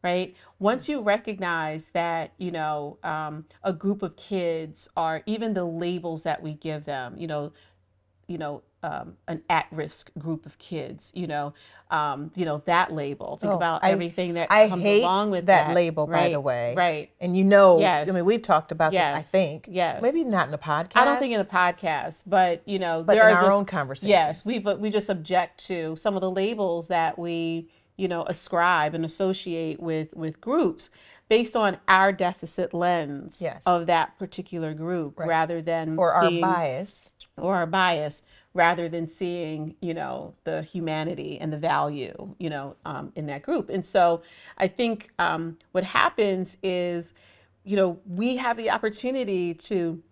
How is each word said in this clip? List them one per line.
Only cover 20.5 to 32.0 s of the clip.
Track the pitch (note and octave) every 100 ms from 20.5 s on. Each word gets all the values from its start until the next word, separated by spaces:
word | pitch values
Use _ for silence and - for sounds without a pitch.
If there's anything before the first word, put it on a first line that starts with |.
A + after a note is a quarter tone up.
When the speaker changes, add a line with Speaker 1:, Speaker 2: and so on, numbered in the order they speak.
Speaker 2:
a | D3
podcast. | D#3 D3+ F3 -
Speaker 1:
I | C4
don't | C#4+
think | C#4
in | A3+
a | G#3+
podcast, | F#3 F3+ F3 F3 D3 D#3 D#3+ -
but, | F#3+ F#3 E3+ -
you | G3
know, | F3 E3
Speaker 2:
But | E3
Speaker 1:
there | G#3 A3
Speaker 2:
in |
Speaker 1:
are | F3
Speaker 2:
our |
Speaker 1:
just | F#3 G3+
Speaker 2:
own |
conversations. | G3 F#3 C3+ C3+ G3
Speaker 1:
Yes, | G3 D3+ D#3+ G#3
we've, | A#3+ G3+
uh, | F#3+
we | G#3+
just | G#3 G#3
object | F#3+ D#3 F3+ F3 - -
to | F3+ D#3+ D#3+
some | G#3+
of | G3
the | F#3+
labels | F#3 G3 A#3 G3 E3+ E3
that | F3 D#3+ -
we, | E3+ E3+ E3 E3 E3 _ _ -
you | F#3+
know, | E3+
ascribe | - E3 - F3 F3 F3 D3+
and | E3
associate | D#3+ - F#3+ F#3+ F3+ E3 D#3+ D#3
with, | E3 D#3+ D#3
with | - D#3+ D#3
groups | - D4+ C4+ D#4+ - _ - - _
based | A3 A3+ A#3
on | G#3 F3 -
our | F#3+